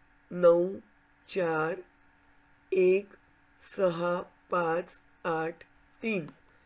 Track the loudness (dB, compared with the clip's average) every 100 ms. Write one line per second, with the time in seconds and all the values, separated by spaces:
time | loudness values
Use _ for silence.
0 | _ _ -12 2 6 6 2 -4 -16 _
1 | _ _ -10 -4 -2 -2 -2 -6 -12 _
2 | _ _ _ _ _ _ _ 2 4 4
3 | 0 -14 _ _ _ _ -12 -2 -2 0
4 | -2 -4 -6 _ _ -2 0 -2 -6 -14
5 | _ _ -4 -4 -4 -8 -18 _ _ _
6 | -6 -4 -6 -14 _ _